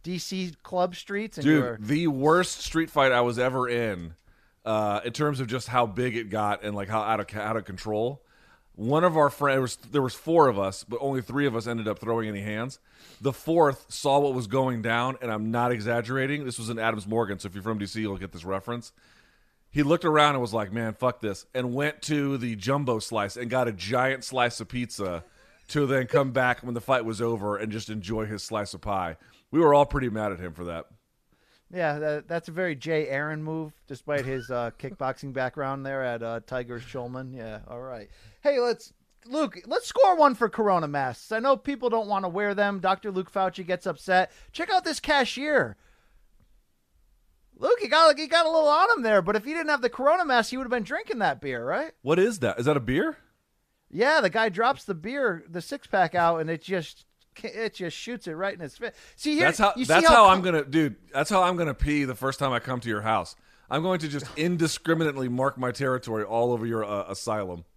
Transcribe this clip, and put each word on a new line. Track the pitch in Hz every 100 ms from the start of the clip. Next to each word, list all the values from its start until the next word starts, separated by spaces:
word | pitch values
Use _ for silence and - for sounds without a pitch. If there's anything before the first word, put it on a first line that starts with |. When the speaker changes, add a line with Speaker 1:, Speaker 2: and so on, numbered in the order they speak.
Speaker 1:
D | 170 180
C | - 190 180 156
club | - 180 180 180
streets. | - 202 220 -
And | 143
you |
Speaker 2:
Dude, | 156
Speaker 1:
were | 123 110
Speaker 2:
the | 107 151 170
worst | 135 143 175 180 -
street | - 160 160
fight | 151 135
I | 123
was | 120 117
ever | 127 131 123
in, | 120 113 92 85 82 _ _ _ _ 110
uh, | 110 104 101 120
in |
terms | 117 147 131
of | 123
just | 123 117
how | 123 117
big | 95 127 113
it | 110
got | 107 104 101 107
and, | 104
like, | 98
how | 110
out | 104 110
of | 98
ca-, | 107
out | 104 110
of |
control. | 98 92 110 107 120 139 _ _ _ _ _ -
One | 110 151 175
of | 160
our | 143
friends, | - 143 135 123 -
there | - 147
was | 127 -
four | - 165 139
of | 101
us, | 95 98
but | - 113
only | 139 135
three | - 131 143
of | 117
us | 110
ended | 117 110
up | 98
throwing | 110 113 110
any | 101
hands. | 104 107 123 - _ _ - -
The | 135
fourth | 127 - 170 151 131 -
saw | - 143 139
what | 143
was | 127 107
going | 131 131 120
down, | 113 117 127 131
and | 120
I'm | 107 110
not | 117 123
exaggerating. | 120 104 117 113 131 135 147
This | 135 117
was | 113
in | 113
Adams | 113 110 98
Morgan, | 113 104 98
so | 98
if | 98
you're |
from | 101 110
D | 101
C, | 110
you'll | 107 95
get | 95
this | 87
reference. | 85 95 120 120 - _ _ _ _ _ _ _ _
He | 143
looked | 143 170 170
around | 151 147 139
and |
was | 120
like, | 110 101
"Man, | 110 113
fuck | 101 127 120
this," | 107 95 - 127
and | 123
went | 127 147 147
to | - 151 139 139
the | 120 107
jumbo | 95 139 131 113
slice | - 110 101 120
and | 120
got | 127 120
a |
giant | 95 95 123 131 135
slice | - 131 123 -
of | 113
pizza | 123 120 - 95 85 - _ _ _ -
to | 151 139
then | 135 123
come | 147 135
back | 123 123 120
when | 123 120
the |
fight | 120 131 113
was | 107
over | 117 113 104 101
and | 110
just | 107 104
enjoy | 107 90 110 107
his | 107
slice | - 110 101 92
of |
pie. | 107 98 87 78 _ _ _
We | 147
were | 160
all | 143 143
pretty | 147 127
mad | 107 107
at | 87
him | 90
for | 80 87
that. | 82 - _ _ _ _ _ _ _ _
Speaker 1:
Yeah, | 180 160 147
that, | 151 151 -
that's | 170 170
a |
very | 165 180 139
Jay | 147 160 139
Aaron | 135 151 156
move, | 156 160 156 _ _
despite | 135 - 147 131
his, | 131 120
uh, | 123 117
<laughs> | -
kickboxing | 135 - 131 135 139
background | 131 127 147 135 139
there | 135 135
at, | 127 117
uh, | 113 117 -
Tigers | 131 120 123
Schulman. | 127 135 123 127 131 127
Yeah, | 113 104 -
all | 120
right. | 131 117 104 - - _
Hey, | 294 277
let's, | 240 226 - _ _ _ 233
Luke, | 285 294 180 202
let's | 349 -
score | 466 403 339
one | 285 233
for | 220
Corona | - 208 180 151
masks. | 143 131 120 -
I | 226
know | 262 269
people | 277 269 247
don't | 226 208
wanna | 196 190
wear | 175 208
them. | 196 202 196
Doctor | 185 190 214
Luke | 185 185
Fauci | 202 190 185 175
gets | 175 190
upset. | 151 - 185 - - -
Check | - 349
out | 381
this | 359 285
cashier. | - 285 247 - 302 277 123 - _ _ _ _ _ _ _ _ _ _ _ _ _ _ _ _ _ _
Luke, | 302 480
he | 240
got, | 302 320 285
he | 311
got | 330 320
a |
little | 320 302
on | 302 403 440
him |
there, | 226 208
but | 175 208
if | 233
he |
didn't | 320 311
have | 285
the | 233
Corona | - 277 349 330
mask, | 247 214
he | 254
would |
have | 254
been | 240
drinking | 202 311 440 277
that | 180 131
beer, | 143 123
right? | 120 190 311 _
Speaker 2:
What | 127 170
is | 208 208
that? | 117 95
Is | 123
that | 147
a |
beer? | 113 135 320 302 _ _ _ _ _ _ _
Speaker 1:
Yeah, | 160 254 311
the | 196
guy | 220 220
drops | 175 233 - -
the | 170
beer, | 190 277 247 170 -
the | 170
six-pack | - 285 - 202 175 175
out, | 170 165
and | 160
it | 165
just, | - 185 151 - _ _ _ -
it | 233 196 220 -
just | 175 -
shoots | - 240 185
it |
right | 160 196
in | 190
his | 151 -
face. | 233 - - -
See, | 294 302
here, | 359
Speaker 2:
That's | -
how, | 202 226
Speaker 1:
you | 233
see |
Speaker 2:
that's | 165 330
Speaker 1:
how | 269
Speaker 2:
how | 202
Speaker 1:
co- |
Speaker 2:
I'm | 190
gonna, | 180 160 135
dude, | 156 147 101 _
that's | 139 151
how | 196
I'm | 180 180
gonna | 160 127
pee | 143 147 135
the | 120
first | 135 131
time | 139
I | 120
come | 127 123
to | 117
your | 104
house. | 110 110 85 - _ _ _
I'm | 143
going | 175 180
to | 151
just | 143 120
Speaker 1:
<laughs> | 147
Speaker 2:
indiscriminately | 165 175 160 - 160 165 160 135 131
mark | 123 135 127
my | 127
territory | - 135 127 - 110
all | 101 117 120
over | 120 113
your, | 113
uh, | 104 104 92
asylum. | 98 - 107 95 87 85